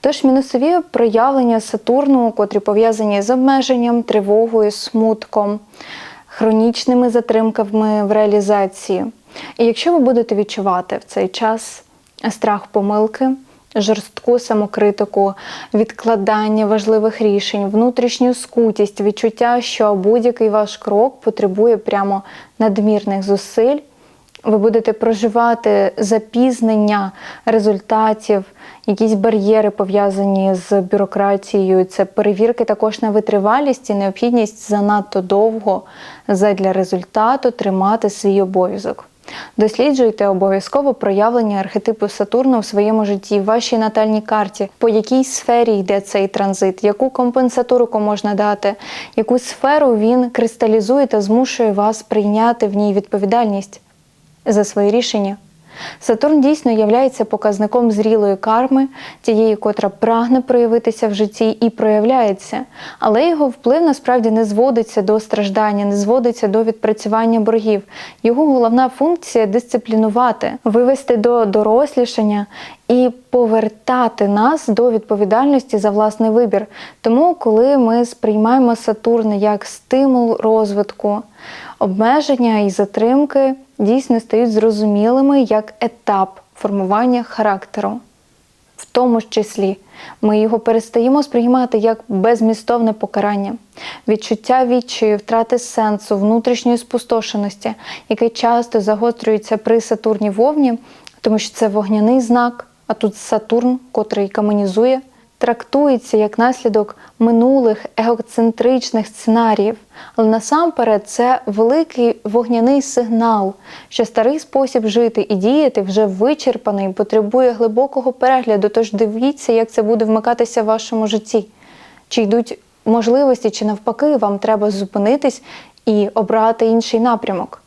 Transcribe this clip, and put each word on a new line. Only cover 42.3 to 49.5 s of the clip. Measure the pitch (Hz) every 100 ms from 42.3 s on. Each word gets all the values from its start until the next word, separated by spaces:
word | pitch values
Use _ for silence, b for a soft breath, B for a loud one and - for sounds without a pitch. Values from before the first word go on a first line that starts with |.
| 233 262 247
в |
своєму | 208 202 208 220
житті, | 208 202 - 208
в |
вашій | 196 226 233 233
натальній | 220 220 214 214
карті, | 214 214 196 - 196 _
по | 233
якій | 214 214 262
сфері | 262 - - 240 233 208
йде | 185 202
цей | 196 202 196
транзит, | - 196 190 190 185
яку | 208 208 262
компенсаторику | 262 247 247 254 247 240 247 233 233
можна | 208 208 208
дати, | 202 208 208 202 202 B B B -
яку | 220 247
сферу | -